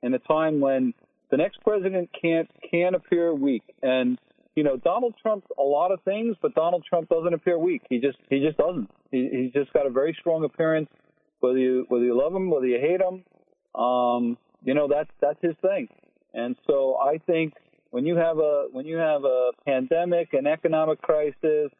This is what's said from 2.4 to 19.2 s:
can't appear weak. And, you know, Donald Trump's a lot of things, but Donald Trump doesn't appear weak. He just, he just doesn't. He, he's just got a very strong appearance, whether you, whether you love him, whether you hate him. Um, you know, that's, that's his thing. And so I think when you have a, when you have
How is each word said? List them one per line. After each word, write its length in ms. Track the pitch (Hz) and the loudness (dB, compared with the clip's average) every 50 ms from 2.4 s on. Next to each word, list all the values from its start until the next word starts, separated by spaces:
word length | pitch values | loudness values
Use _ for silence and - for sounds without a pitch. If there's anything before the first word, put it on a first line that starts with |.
| 165 - _ _ - - | -2 -4 _ _ -14 -4
can't 240 | - 170 175 180 185 | -2 0 0 0 0
appear 380 | 175 - - - 170 170 170 165 | -2 -2 0 0 0 2 0 0
weak. 280 | 143 135 143 131 113 - _ - _ - | 0 0 0 0 -2 -4 _ -18 _ -2
And, 340 | 131 131 131 127 123 127 123 _ _ _ _ _ _ _ | -2 0 0 0 0 -2 -4 _ _ _ _ _ _ _
you 80 | - 151 | -2 0
know, 140 | 147 135 127 | 0 0 0
Donald 360 | - 165 175 226 254 240 220 _ | 0 0 0 0 -2 -2 -4 _
Trump's 260 | _ 220 214 202 - _ - - | _ -2 -2 -2 -4 _ -4 -2
a 40 | 143 | 0
lot 280 | 139 143 143 165 185 | 2 2 2 2 2
of 100 | 190 185 _ | 0 0 _
things, 320 | - 196 214 226 233 214 - | -4 -4 -2 -2 -4 -4 -2
but 140 | - 151 - | -2 -2 0
Donald 300 | - 160 170 175 175 156 - | 2 0 2 0 -2 -2 -2
Trump 200 | - 170 160 - | -2 -2 0 2
doesn't 240 | 175 165 160 175 170 | 0 0 2 0 -2
appear 260 | 160 _ - 175 165 | 0 _ 0 0 2
weak. 240 | 160 180 175 127 _ - | 2 0 -2 -2 _ -4
He 100 | 131 120 | -4 0
just, 180 | 117 143 135 _ _ _ | 0 -2 -2 _ _ _
he 100 | 135 139 | -2 0
just 180 | 139 156 156 - | 0 0 0 2
doesn't. 320 | 147 165 185 165 110 95 _ _ _ _ | 0 0 0 -4 -8 -8 _ _ _ _
He, 180 | - 131 127 - | -2 -2 -2 -2
he's 220 | - 127 127 127 123 | -2 -2 -4 -2 0
just 200 | 143 139 - _ | -2 -2 0 _
got 120 | 156 143 | 0 0
a 40 | 139 | 2
very 260 | 120 127 135 156 165 - | 0 0 0 0 -2 -4
strong 260 | - 170 165 160 160 | -2 -2 -2 0 -2
appearance, 440 | 147 _ - 165 160 160 160 156 - _ _ _ _ _ _ _ _ _ _ | -4 _ -2 0 0 0 0 -2 -4 _ _ _ _ _ _ _ _ _ _
whether 160 | - 127 127 131 | 0 0 2 2
you, 260 | 131 127 127 127 127 - | 2 2 2 0 0 0
whether 160 | - 123 120 | 0 2 2
you 120 | 123 120 120 | 2 2 2
love 160 | 135 156 180 | 2 0 0
him, 160 | 190 190 185 | -2 -2 0
whether 160 | 165 143 127 | 0 0 0
you 140 | 127 123 120 | 0 0 0
hate 220 | 135 156 175 185 | 2 0 2 2
him. 220 | 190 185 185 185 185 _ _ 50 _ _ _ _ _ _ _ - | 0 -2 -2 -6 -14 _ _ _ _ _ _ _ _ _ _ -2
Um, 580 | 113 123 127 123 123 123 120 120 120 117 120 - _ _ _ _ - | -2 0 2 2 2 2 2 2 0 -2 -2 -6 _ _ _ _ -4
you 100 | 127 131 | -2 0
know, 140 | 147 147 139 | 0 2 2
that's, 240 | 143 143 156 - - - | 0 0 -2 -4 -4 -2
that's 200 | - 143 151 - | -2 -2 -2 -2
his 140 | - 170 160 _ | -4 -4 -4 _
thing. 280 | - 190 196 190 131 - - _ _ _ _ _ _ _ _ | -2 -2 -2 -2 -6 -8 -12 _ _ _ _ _ _ _ _
And 220 | - 117 123 123 _ _ - | -8 -6 -6 -6 _ _ 0
so 300 | 151 139 139 131 131 131 | 0 2 2 0 0 0
I 200 | 135 135 151 165 _ | 0 0 0 -2 _
think 280 | - 175 160 160 156 - - _ _ _ _ _ _ | 0 0 0 0 -2 -4 -12 _ _ _ _ _ _
when 140 | - 123 131 | -6 -4 -2
you 100 | 156 175 | 0 0
have 220 | 165 165 165 165 156 | 2 2 0 2 2
a, 300 | 156 151 147 143 139 - | 2 2 2 0 -2 -4
when 140 | - 127 139 | -6 -10 -10
you 120 | 156 160 165 | -6 -4 -2
have 260 | 165 156 151 143 | 0 0 0 0